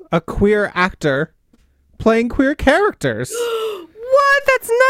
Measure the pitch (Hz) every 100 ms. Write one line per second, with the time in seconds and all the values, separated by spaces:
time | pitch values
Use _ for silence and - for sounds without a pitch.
0 | 349 175 - - 202 208 202 180 185 -
1 | 156 135 156 _ _ _ _ _ _ -
2 | 220 226 233 - 269 302 269 320 415 -
3 | 135 107 127 453 480 453 440 392 330 440
4 | 480 539 554 554 554 508 - 466 523